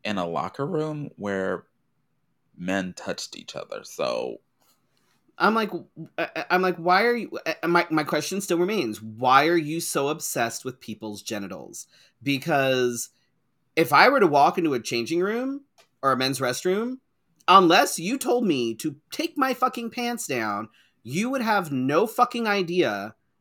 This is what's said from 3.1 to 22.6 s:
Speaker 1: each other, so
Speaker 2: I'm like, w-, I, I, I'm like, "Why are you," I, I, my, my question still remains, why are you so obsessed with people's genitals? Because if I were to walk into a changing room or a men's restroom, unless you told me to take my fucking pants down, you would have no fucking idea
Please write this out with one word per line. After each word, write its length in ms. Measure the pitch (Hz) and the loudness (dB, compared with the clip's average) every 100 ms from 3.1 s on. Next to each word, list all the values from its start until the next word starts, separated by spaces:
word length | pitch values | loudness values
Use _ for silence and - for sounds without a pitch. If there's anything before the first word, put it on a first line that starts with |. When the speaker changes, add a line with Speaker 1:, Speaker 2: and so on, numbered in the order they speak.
| 85 - 82 | -10 -12 -14
Speaker 1:
each 200 | - - | -14 -14
other, 280 | - 50 | -12 -12
so 540 | - - 65 58 62 55 _ _ _ _ _ _ _ _ _ - | -12 -6 -4 -4 -6 -10 _ _ _ _ _ _ _ _ _ 0
Speaker 2:
I'm 160 | 190 220 | 2 2
like, 140 | 208 | -2
w-, 180 | 170 - - 165 - | -6 -12 -16 -10 -6
I, 140 | - 165 | -6 -6
I, 80 | - | -2
I'm 120 | 185 | 0
like, 140 | 190 170 | 0 0
"Why 260 | 170 185 | 2 4
are 120 | 233 240 | 4 0
you," 120 | 202 - | -4 -8
I, 120 | 165 - | -6 -4
I, 20 | 165 | 0
my, 180 | 175 - | 0 2
my 140 | 156 | 0
question 360 | 143 151 151 185 | 0 -2 -2 -6
still 180 | - 170 | -2 0
remains, 440 | 180 214 120 104 | 0 0 -2 -6
why 460 | 110 110 127 135 156 | -12 -2 4 6 6
are 80 | 170 | 2
you 240 | 151 165 | 0 -4
so 260 | - 156 139 | -4 -2 -2
obsessed 580 | 156 - 139 117 - | -2 -4 -2 -2 -4
with 140 | 131 127 | -10 -12
people's 440 | - 107 110 104 | -12 -12 -10 -10
genitals? 680 | - 107 98 90 50 - - _ _ _ | -8 -8 -8 -12 -14 -16 -18 _ _ _
Because 840 | 120 135 156 143 135 131 123 120 - _ _ _ _ _ _ | -4 -2 0 2 4 2 2 -2 -10 _ _ _ _ _ _
if 180 | - 165 | 0 4
I 160 | 147 214 | 8 8
were 120 | 277 | 6
to 80 | 180 | 6
walk 300 | 143 156 185 | 6 4 4
into 160 | 165 | 0
a 60 | 127 | -2
changing 380 | - 120 113 170 | -2 -4 -2 -2
room 440 | 190 226 262 277 - _ _ _ | -2 -2 -4 -8 -14 _ _ _
or 100 | 135 | 0
a 40 | 131 | 2
men's 220 | 131 135 | 0 -2
restroom, 600 | 127 127 180 196 240 262 _ _ _ _ - | -2 -2 -2 -2 -2 -8 _ _ _ _ 8
unless 500 | 190 175 185 285 - | 8 10 6 4 0
you 180 | 175 269 | -4 -2
told 300 | 247 240 214 | 0 0 2
me 300 | 139 117 117 | 0 -2 -4
to 180 | 156 139 _ | -8 -8 _
take 260 | - 330 - | -6 -6 -2
my 160 | 262 | -2
fucking 360 | 254 254 247 233 | 0 -2 -2 -8
pants 380 | 247 240 233 - | -6 -4 -4 -4
down, 400 | 127 110 101 110 _ _ _ | -4 -2 -4 -8 _ _ _
you 260 | 113 151 240 | -8 -4 -2
would 120 | 269 | -2
have 300 | 226 208 165 | 0 0 0
no 340 | 135 131 151 226 | -2 0 2 2
fucking 400 | - 240 240 220 | 2 0 0 -2
idea 680 | 202 | 0